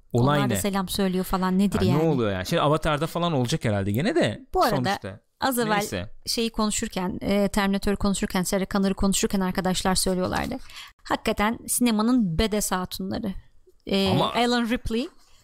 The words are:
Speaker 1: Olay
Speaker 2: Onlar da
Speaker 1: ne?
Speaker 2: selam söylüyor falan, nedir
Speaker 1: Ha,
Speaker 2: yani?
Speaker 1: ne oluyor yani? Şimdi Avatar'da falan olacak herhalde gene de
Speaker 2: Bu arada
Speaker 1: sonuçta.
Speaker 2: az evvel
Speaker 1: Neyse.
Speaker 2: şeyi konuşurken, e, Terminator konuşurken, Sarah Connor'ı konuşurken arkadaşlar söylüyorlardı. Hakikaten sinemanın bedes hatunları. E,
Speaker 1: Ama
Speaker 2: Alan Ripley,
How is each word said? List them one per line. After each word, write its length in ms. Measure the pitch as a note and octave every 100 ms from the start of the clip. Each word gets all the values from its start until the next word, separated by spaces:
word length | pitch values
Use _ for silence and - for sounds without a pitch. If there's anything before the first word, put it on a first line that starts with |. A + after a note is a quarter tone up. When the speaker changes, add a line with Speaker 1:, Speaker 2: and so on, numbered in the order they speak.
| -
Speaker 1:
Olay 260 | A#2+ B2 D3
Speaker 2:
Onlar 120 | C3+
da 40 |
Speaker 1:
ne? 60 | G#2
Speaker 2:
selam 280 | G#3 G3 F#3
söylüyor 360 | - G3 F3+
falan, 340 | F#3 F#3+ F#3 F#3
nedir 200 | G3+ G#3
Speaker 1:
Ha, 60 |
Speaker 2:
yani? 140 | G3 C#3
Speaker 1:
ne 40 |
oluyor 300 | D#3+ C#3 A2
yani? 140 | F#2 F#2
Şimdi 160 | E3
Avatar'da 440 | C#3+ D#3 E3 D3 D#3
falan 260 | F3 F3
olacak 320 | D3 B2 D#3
herhalde 280 | B2 G2+ G2
gene 220 | G#2 F#3
de 320 | E4 C#3+ G2+ -
Speaker 2:
Bu 80 | F#4
arada 140 | D4+ D3+
Speaker 1:
sonuçta. 440 | B2+ G3 G2+ G#2 _ -
Speaker 2:
az 180 | C4 B3
evvel 180 | A3+ G#3
Speaker 1:
Neyse. 320 | G#3+ G3 - - -
Speaker 2:
şeyi 240 | - A3+
konuşurken, 680 | - G#3+ - A3 - F#3 -
e, 260 | - G3+ G3
Terminator 480 | G#3+ G3 G3 G#3 G3
konuşurken, 460 | G3+ F#3+ G#3 F#3
Sarah 240 | F3+ D4+ -
Connor'ı 240 | G3+ G3
konuşurken 460 | F#3+ G3 G3 A3+ G3+
arkadaşlar 540 | F#3 F3+ F#3 F3+ G3
söylüyorlardı. 600 | F#3 - F3+ F3+ - C#2+ B3+ - - - -
Hakikaten 560 | - - - G#3 G#3 A#3 -
sinemanın 680 | - A#3+ G#3+ A3 B3+ G3+ D#3+
bedes 340 | A3 G#3 G3+
hatunları. 600 | F#3 F3+ - F#3+ A3 A3 F#3+ - - - - -
E, 220 | G3 G3
Speaker 1:
Ama 240 | F#3+ D#3+
Speaker 2:
Alan 340 | - A#3+ A#3+ A#3
Ripley, 380 | A#3 - A3+ D#4 - - -